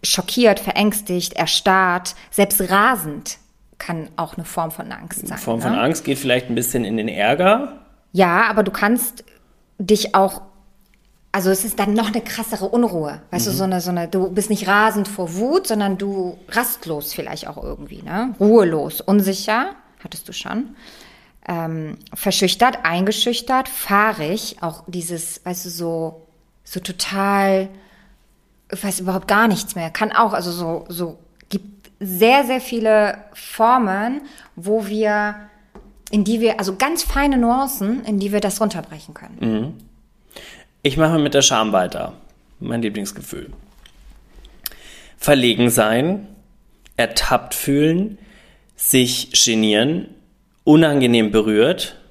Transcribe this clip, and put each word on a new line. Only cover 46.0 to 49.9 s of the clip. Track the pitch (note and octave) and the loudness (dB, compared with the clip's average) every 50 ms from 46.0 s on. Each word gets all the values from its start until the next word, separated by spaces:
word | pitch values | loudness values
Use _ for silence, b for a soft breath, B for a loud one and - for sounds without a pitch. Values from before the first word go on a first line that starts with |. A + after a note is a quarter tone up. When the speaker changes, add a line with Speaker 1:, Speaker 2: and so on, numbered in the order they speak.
| C#3 E3+ F#3+ G3+ G3+ - - - _ _ _ _ _ _ _ _ _ - _ | 2 0 -2 -4 -6 -12 -20 -20 _ _ _ _ _ _ _ _ _ -12 _
Speaker 2:
ertappt | - A#2+ A2+ - - - - C3 A#2+ - - - | -2 -2 0 0 -2 0 2 0 0 0 -4 -10
fühlen, | - - - C#3 C#3+ D3+ D#3+ E3 F3 G3 G#3+ G3+ B B B B B B B B B B B B | -6 -2 0 2 4 4 4 2 2 0 -4 -6 B B B B B B B B B B B B
sich | - - - - C3 B2 A#2+ - - - - - - - | -6 0 4 4 4 4 4 0 -4 -6 2 4 4 4
genieren, | A#2+ A2+ A2 A2 G#2+ G#2 G#2 A#2 C#3+ | 6 4 4 4 4 4 4 4 2